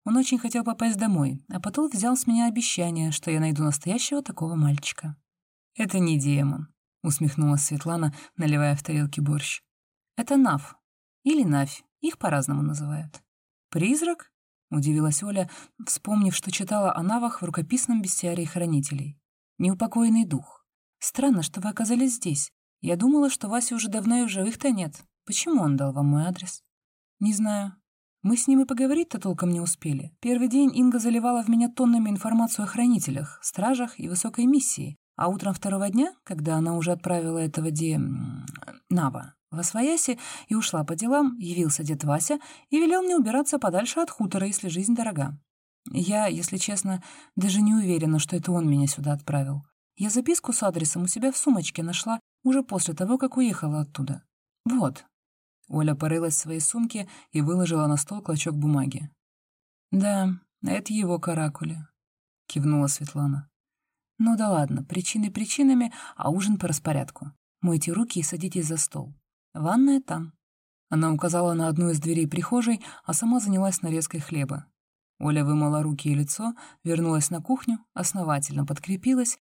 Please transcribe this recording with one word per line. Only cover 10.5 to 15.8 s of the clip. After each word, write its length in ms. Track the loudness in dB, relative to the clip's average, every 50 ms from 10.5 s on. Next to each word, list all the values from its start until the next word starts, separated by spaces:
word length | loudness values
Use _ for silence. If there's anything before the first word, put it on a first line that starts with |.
| 4 0 -2 -8 -14 -20 _ _ _ _ _ _ _ _ _
Или 200 | 2 4 4 4
Навь. 400 | 4 4 4 2 0 -4 -10 -18 _ _ _
Их 160 | -4 -4 -4
по-разному 460 | -2 -2 0 0 0 0 0 0 0 0
называют". 600 | 0 -2 -4 -4 -6 -6 -6 -8 -10 -14 -20 -20 _ _ _ _ _ _ _ _ _
"Призрак?" 640 | -2 0 2 2 2 2 0 -2 -4 -4 -8 -16 _ _ _ _ _ _ _ _ -2
удивилась 500 | 0 2 2 2 2 2 2 0 -2 -4
Оля, 260 | -4 -2 -2 -4 -4 -6 -14 -20 -20 _ -14